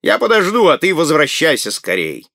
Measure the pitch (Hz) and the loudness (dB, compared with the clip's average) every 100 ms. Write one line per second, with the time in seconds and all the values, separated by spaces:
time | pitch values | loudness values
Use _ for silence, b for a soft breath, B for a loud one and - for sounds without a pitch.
0 | - - 226 226 185 226 185 139 185 165 | 0 0 2 2 2 2 2 2 0 0
1 | 160 151 143 - 160 131 101 - - 92 | 0 2 0 0 0 0 -4 -8 -4 -4
2 | 80 65 _ | -4 -8 _